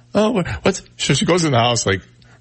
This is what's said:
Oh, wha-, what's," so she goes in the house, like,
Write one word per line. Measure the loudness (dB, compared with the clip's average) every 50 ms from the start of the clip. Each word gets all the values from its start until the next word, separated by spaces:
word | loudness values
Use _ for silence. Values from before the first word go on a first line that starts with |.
| _ _ 0
Oh, | 0 0 2
wha-, | 0 -2 -4 -4 -8 -2 -2
what's," | -2 -2 -2 -10 -18 _
so | -8 -2 -2 0
she | 0 2
goes | 0 0 0 2
in | 2
the | 2 2
house, | 2 2 0 0 0
like, | -2 -2 -4 -6 _ _ _ -20 -20 -20 _